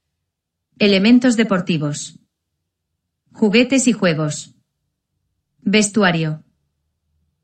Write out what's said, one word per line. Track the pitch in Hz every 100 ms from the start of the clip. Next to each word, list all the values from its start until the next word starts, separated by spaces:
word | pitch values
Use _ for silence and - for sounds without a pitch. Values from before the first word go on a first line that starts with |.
| _ _ _ _ _ _ _ -
elementos | 208 196 208 247 254 226
deportivos, | 220 185 - 165 147 147 - - _ _ _ _ _ _ _ _ _ _ _
juguetes | - 214 208 247 269 247
y |
juegos, | 202 180 156 151 147 - _ _ _ _ _ _ _ _ _ _ _
vestuario, | 202 208 208 - 190 165 156 156 - _ _ _ _ _ _ _ _ _